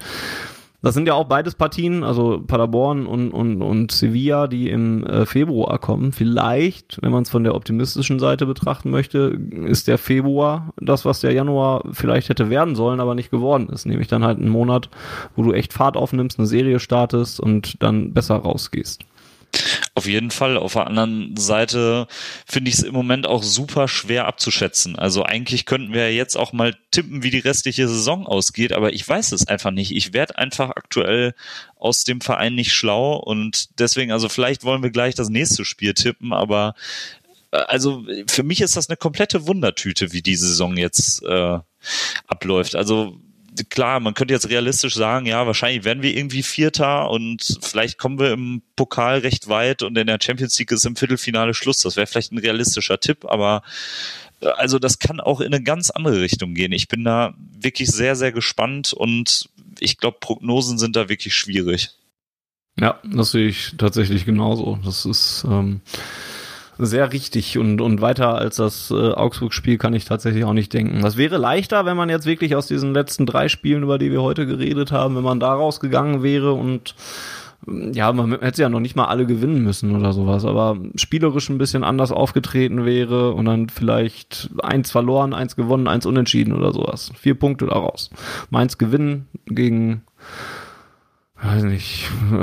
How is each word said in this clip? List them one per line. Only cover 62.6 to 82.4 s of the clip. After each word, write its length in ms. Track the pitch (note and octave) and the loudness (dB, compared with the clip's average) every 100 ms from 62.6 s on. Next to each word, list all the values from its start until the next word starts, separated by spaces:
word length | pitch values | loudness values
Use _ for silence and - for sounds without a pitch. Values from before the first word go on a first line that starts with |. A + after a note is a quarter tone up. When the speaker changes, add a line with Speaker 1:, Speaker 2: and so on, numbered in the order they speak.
| _ - | _ -2
Speaker 1:
Ja, 200 | G#2+ - | 0 0
das 280 | G#3+ B2+ A2 | -2 0 2
sehe 180 | A#2 G#2+ | 2 2
ich 260 | G2+ - - | 0 -6 0
tatsächlich 480 | G#2 A2 F#2+ G2 F2+ | 0 2 2 0 2
genauso. 540 | G#2+ G#2+ A2+ A2 G#2 F#2+ | 2 2 0 -2 -4 -4
Das 200 | F#2+ G2 | -4 -2
ist, 400 | - - - - | 0 -2 -2 0
ähm, 360 | G2+ G2 G2 - - - - - - - - - - A#2 | 0 0 -2 -6 -12 -12 -14 -14 -14 -16 -18 -16 -4 0
sehr 280 | A#2 C3+ | 2 2
richtig 440 | C3+ C3+ A#2 G2 A#2+ | -2 -4 -4 -2 0
und, 240 | A2 G#2+ | 2 2
und 200 | A#2 G#2 | 2 4
weiter 340 | A2+ C3 A#2+ A#2 | 2 2 2 2
als 220 | A2 - | -2 0
das, 340 | A2 - - | -2 -2 -4
äh, 200 | G2+ A2+ | 0 2
Augsburg-Spiel 640 | - A#2 - A#2 - - A#2 | 2 0 0 -4 -2 0 2
kann 160 | A2+ | 2
ich 120 | A2+ - | 0 -2
tatsächlich 380 | A2 A#2 A2 | -2 0 0
auch 100 | A2 | 2
nicht 200 | G#2+ G#2 | 0 0
denken. 280 | A#2+ A2 G#2 | 0 0 0
Das 160 | G#2 G#2+ | 0 2
wäre 200 | D3+ F3 | 0 2
leichter, 480 | A#2+ D#3+ G3 G#3 F3+ | 0 0 0 0 0
wenn 120 | F3 | 0
man 120 | E3+ | 0
jetzt 160 | E3 D3+ | 0 0
wirklich 300 | E3 D#3+ C#3+ | 0 0 0
aus 120 | C#3 | 0
diesen 260 | C#3+ C#3 | -2 0
letzten 320 | C#3 C#3+ - B2+ | 0 0 0 0
drei 240 | C3+ D3 | 2 0
Spielen, 340 | - - D3 | 0 0 0
über 140 | C#3+ C#3 | 2 0
die 140 | C#3 | 0
wir 100 | C3+ | 0
heute 240 | C3 D3+ C3+ | 0 0 -2
geredet 460 | C3+ C#3 C#3+ C#3 | -2 -2 -2 0
haben, 240 | C#3+ C3+ C3 | 0 0 0
wenn 80 | |
man 160 | B2+ B2 | 0 2
da 140 | B2+ | 2
rausgegangen 720 | C3+ D3+ D3 C3+ C3 C#3+ C#3+ | 2 0 -2 0 0 2 2
wäre 300 | C3+ C#3+ C#3 | 2 2 2
und, 420 | C3+ B2+ B2+ - - - - - - - - - - - | 0 0 -4 -6 -14 -16 -14 -14 -14 -18 -18 -10 -8 -6
ja, 180 | A#2 G#2+ | 0 2
man 280 | B2 A2+ B2+ | 2 0 0
hätte 240 | B2+ B2+ | -2 2
ja 60 | C#3 | 2
noch 100 | A#2 | 2
nicht 160 | A#2+ C3+ | 0 0
mal 100 | A#2+ | 2
alle 220 | A#2 B2 | 2 2
gewinnen 360 | A#2 B2+ D#3 | 2 2 2
müssen 320 | A2 G2 G#2 G#2 | 2 0 0 2
oder 180 | G2+ | 2
sowas, 320 | F#2+ G2 G2+ G#2+ | 2 2 2 2
aber 320 | G#2+ A2 G#2 F#2 - | 2 2 0 -4 -6
spielerisch 520 | - D#3+ D#3+ C#3 - | -2 2 2 0 -2
ein 100 | C#3 | 0
bisschen 240 | C3+ C3+ | 0 0
anders 280 | A#2 C3 C3 | 0 2 2
aufgetreten 720 | C3+ C3+ - | 2 2 0